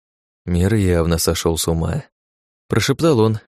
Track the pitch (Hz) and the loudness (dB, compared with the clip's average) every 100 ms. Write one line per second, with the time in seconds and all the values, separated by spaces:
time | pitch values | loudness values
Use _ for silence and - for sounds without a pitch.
0 | _ _ _ _ - 87 95 110 95 85 | _ _ _ _ -4 0 2 2 2 2
1 | 82 82 - 82 87 82 - 82 82 - | 0 0 0 -2 -2 -2 -2 -2 -2 -6
2 | - _ _ _ _ _ - 110 107 139 | -8 _ _ _ _ _ -4 -2 -2 0
3 | 165 123 110 110 | 2 2 2 0